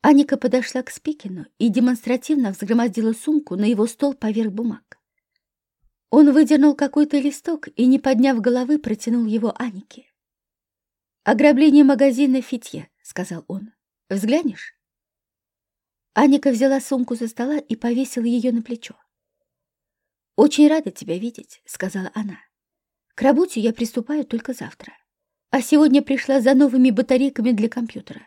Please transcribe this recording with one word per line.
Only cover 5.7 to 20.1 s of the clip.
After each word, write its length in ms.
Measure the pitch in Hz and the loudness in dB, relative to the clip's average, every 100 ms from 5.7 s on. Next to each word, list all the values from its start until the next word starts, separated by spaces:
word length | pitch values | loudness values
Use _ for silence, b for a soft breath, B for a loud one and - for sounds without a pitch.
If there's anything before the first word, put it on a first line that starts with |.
| _ _ _ _ | _ _ _ _
Он 220 | 254 294 | 4 6
выдернул 440 | 277 254 302 294 285 | 6 4 4 4 2
какой-то 440 | 277 294 294 285 | -2 0 0 0
листок 480 | 277 277 - 311 - - | -2 -6 -8 -8 -10 -2
и, 100 | 254 | 2
не 140 | 269 | 2
подняв 400 | 269 247 269 240 | 0 2 2 0
головы, 400 | 220 247 254 294 | 0 -2 -2 -2
протянул 460 | 269 214 - 240 226 | -2 -8 -4 -4 -2
его 280 | 220 220 - | -2 -4 -6
Анике. 480 | 240 190 - - _ _ _ _ _ _ _ _ _ _ _ _ | -10 -10 -20 -20 _ _ _ _ _ _ _ _ _ _ _ _
«Ограбление 600 | - 214 294 262 311 285 | -2 4 4 6 6 8
магазина 580 | 285 269 277 240 285 262 | 6 6 2 2 0 0
Фитье», 480 | 240 240 - 151 156 _ | -4 -12 -12 -16 -16 _
сказал 420 | - - 185 165 - | -16 -12 -10 -12 -12
он. 260 | 190 214 _ _ _ _ | -14 -14 _ _ _ _
«Взглянешь?» 680 | 196 214 294 311 190 - _ _ _ _ _ _ _ _ _ _ _ _ _ _ | -6 0 0 -2 -6 -18 _ _ _ _ _ _ _ _ _ _ _ _ _ _
Аника 380 | - 285 285 285 | 2 2 4 2
взяла 280 | 233 269 269 | 2 0 0
сумку 360 | - 269 247 233 | -2 -4 -4 -6
со 120 | 233 | -8
стола 300 | - 247 294 | -6 -4 -4
и 180 | 285 226 | -6 -6
повесила 480 | 240 240 262 254 | -4 -4 -4 -4
ее 300 | 233 240 247 | -2 -2 -2
на 80 | 233 | -4
плечо. 340 | 226 233 - - _ _ _ _ _ _ _ _ _ _ _ | -6 -14 -14 -20 _ _ _ _ _ _ _ _ _ _ _